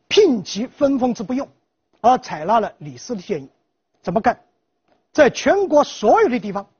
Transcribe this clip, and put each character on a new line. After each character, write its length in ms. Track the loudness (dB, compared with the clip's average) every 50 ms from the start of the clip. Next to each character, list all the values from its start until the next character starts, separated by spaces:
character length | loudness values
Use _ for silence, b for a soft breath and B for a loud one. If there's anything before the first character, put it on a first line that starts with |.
| _ -2
聘 360 | 2 4 4 4 2 0 -4
其 240 | -8 -8 -10 -10 -10
分 320 | _ -2 -2 0 0 0
封 120 | -2 -2
制 120 | -4 -4 -6
不 100 | -6 -6
用， 160 | -6 -6 -8 _ _ _ _ _ _ _ _ _ _
而 160 | 2 2 2 2
采 260 | 0 -6 -10 -8 -2
纳 140 | 0 0 0
了 120 | 0 -2 -8 -12
李 200 | -16 -16 -16 -16
斯 180 | -12 -12 -12
的 60 | -10
建 200 | -8 -8 -8 -8
议。 80 | -8 -12 _ _ _ _ _ _ _ _ _ _ -8
怎 100 | -4 -4
么 80 | -2
干？ 180 | 0 -2 -2 -4 _ _ _ _ _ _ _ _ _ _ _ _ _ _
在 160 | 2 2 2 4
全 380 | 2 0 0 0 2 2 2 2
国 160 | 4 2 2
所 380 | 2 -2 -2 2 2 4 4
有 80 | 4 2
的 100 | 0 -2
地 120 | -6 -6
方， 160 | -10 -10 -12 _ _ _